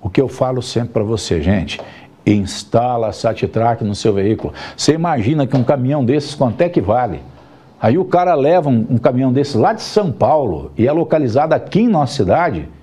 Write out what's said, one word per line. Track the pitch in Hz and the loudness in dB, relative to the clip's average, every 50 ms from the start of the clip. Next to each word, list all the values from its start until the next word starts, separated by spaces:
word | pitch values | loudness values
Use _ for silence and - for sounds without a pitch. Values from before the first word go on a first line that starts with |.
O | - 101 | -8 -2
que | - - | -2 0
eu | 135 127 | -2 -2
falo | - - 135 127 131 127 | 0 -2 -2 -2 -2 -4
sempre | 117 - - 120 120 110 | -6 -4 -4 -4 -4 -2
pra | - 113 107 | -2 -2 -2
você, | 104 117 104 - - 90 85 | -2 -2 -4 -2 -2 -2 -2
gente, | 73 87 101 98 80 73 - - - - - - - - - _ - | 0 0 0 0 -2 -4 -8 -12 -12 -16 -18 -20 -20 -20 -20 _ 0
instala | 104 104 104 98 - - - - - - 117 120 123 123 120 113 107 | 2 2 2 0 -4 -8 -12 -10 0 0 0 2 2 0 0 -2 -2
a | 95 | -4
Satitrack | - - 113 110 - - 90 - 113 113 120 117 117 123 | -2 -2 -2 -2 0 -4 -4 -2 0 0 0 0 0 -2
no | 101 101 | -4 -4
seu | - - 113 104 | -2 0 0 0
veículo. | 98 95 104 113 107 - - - - - - - | 2 2 2 0 0 -2 -10 -10 -10 -16 -16 -10
Você | - - - 147 | -2 2 2 2
imagina | 160 165 175 160 131 101 110 160 156 139 120 | 2 2 -2 0 0 0 0 0 0 0 0
que | - | 0
um | 135 120 | 0 2
caminhão | 127 151 135 123 127 143 151 127 | 2 2 0 2 0 0 0 2
desses, | 110 135 151 143 - - | 2 0 0 0 -4 -2
quanto | - 139 123 104 - | -2 -2 -2 2 0
é | 170 175 | -2 0
que | 175 170 | 0 -2
vale? | 110 95 - 123 123 113 85 67 - - - - - - - - - - - - | 0 2 0 0 0 -2 -6 -8 -12 -18 -20 -20 -20 -20 -20 -20 -20 -20 -12 -2
Aí | - 110 123 180 | 0 2 2 2
o | 185 | 2
cara | - - 175 180 180 175 | 2 2 2 4 4 2
leva | 147 131 147 175 185 160 147 | 2 4 4 4 4 2 2
um, | 127 113 110 - | 2 0 2 0
um | 131 117 | -2 2
caminhão | - 151 127 123 135 131 | 2 2 2 2 0 2
desse | 123 139 143 139 - 107 | 2 2 0 0 0 2
lá | 123 185 | 2 2
de | 220 220 | 0 -2
São | - - - 208 208 175 | -8 -2 0 0 0 0
Paulo | 123 - 107 113 147 156 139 110 85 73 71 - - - | -2 0 2 2 2 2 0 -2 -4 -6 -8 -12 -2 0
e | 110 | 0
é | 131 | 2
localizado | 147 170 160 156 - 156 147 123 104 135 147 160 156 | 2 0 0 0 0 0 0 2 0 0 2 2 0
aqui | 135 - - - 175 | -2 -2 0 0 2
em | 226 247 | 2 4
nossa | 214 160 143 123 - | 2 2 0 0 0
cidade. | - 110 87 104 147 175 170 202 165 - - - - | -2 2 2 2 2 2 0 -2 -4 -8 -10 -16 -20